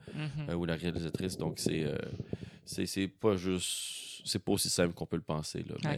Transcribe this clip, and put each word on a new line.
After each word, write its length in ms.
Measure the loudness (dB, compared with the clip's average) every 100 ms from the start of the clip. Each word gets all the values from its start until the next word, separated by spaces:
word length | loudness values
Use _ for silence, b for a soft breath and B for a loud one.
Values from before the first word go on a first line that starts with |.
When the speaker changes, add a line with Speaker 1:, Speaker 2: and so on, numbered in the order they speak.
| B
Speaker 1:
Mhm. 360 | -4 -4 -4 -2
Speaker 2:
euh, 40 |
ou 120 | 0 2
la 100 | 0
réalisatrice. 600 | 0 0 -2 -2 -2 0
Donc, 220 | -2 0
c'est... 260 | 0 2
Euh, 140 | 0 -2 -4 -6 B B B B -8
C'est, 160 | -2 0
c'est 220 | 0 -2
pas 280 | 4 4 6
juste, 840 | 4 2 0 -2 -6 -8 -10 -8 -4
c'est 120 | -2
pas 140 | 2
aussi 180 | 2 4
simple 240 | 4 4
qu'on 140 | 2 -2
peut 80 | -2
le 80 |
penser, 400 | 0 -2 -2 -4
là, 100 | -6 -2
mais, 140 | 0